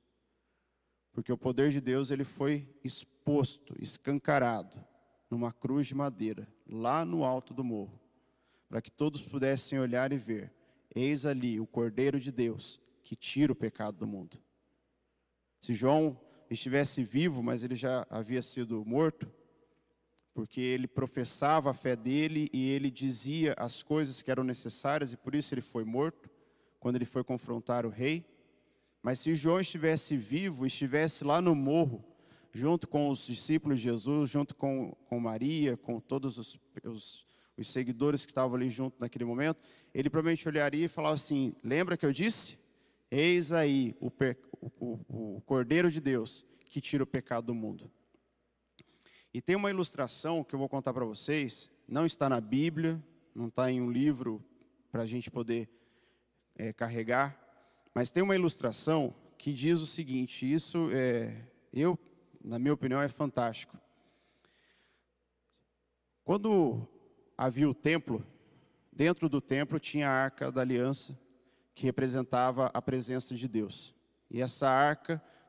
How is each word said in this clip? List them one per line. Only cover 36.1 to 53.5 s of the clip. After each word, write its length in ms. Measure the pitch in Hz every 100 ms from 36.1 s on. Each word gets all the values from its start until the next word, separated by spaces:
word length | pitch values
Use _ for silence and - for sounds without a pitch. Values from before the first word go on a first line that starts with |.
| 135 135 113
os, 220 | 110 - _ -
os, 420 | 117 110 - - - _ _ -
os 120 | 110
seguidores 560 | 131 127 117 143 143
que 80 | -
estavam 240 | 135 131 123
ali 120 | 127
junto 280 | 113 131 -
naquele 260 | 120 120
momento, 360 | 120 120 151 160 - - _
ele 160 | - 139
provavelmente 380 | 160 160 165 165
olharia 380 | 151 143 147 165
e 20 |
falava 260 | - 156
assim: 400 | 147 - 143 131 -
"Lembra 340 | 117 143 180 170
que 80 |
eu 80 | 147
disse? 460 | 139 160 - - - _ _ _ _ -
Eis 400 | 131 165 175 151
aí 460 | 165 151 139 120 -
o 120 | 123
per-, 280 | - 135 120 - -
o, 80 | 127 -
o, 580 | 123 113 - 113 110 101
o 60 |
Cordeiro 460 | - 135 120 160 175
de 100 | 156
Deus 460 | 139 127 117 - - _ -
que 140 | 143
tira 220 | - 139
o 40 | 131
pecado 400 | 131 - 117 117
do 80 |
mundo." 360 | 117 107 - - _ _ _ _ _ _ _ _ _ - _ - - _
E 80 | 120
tem 160 | 143 196
uma 140 | 202
ilustração 760 | 190 165 - 127 - 156 165
que 100 | 139
eu 40 | 139
vou 100 | 135
contar 240 | 139 131
pra 120 | 123
vocês, 640 | 117 104 - 151 131 - - _ -
não 180 | 139 165
está 220 | - 139
na 120 | 123
Bíblia, 600 | 107 127 165 160 160 165 151 _ _
não 140 | 113
tá 220 | 117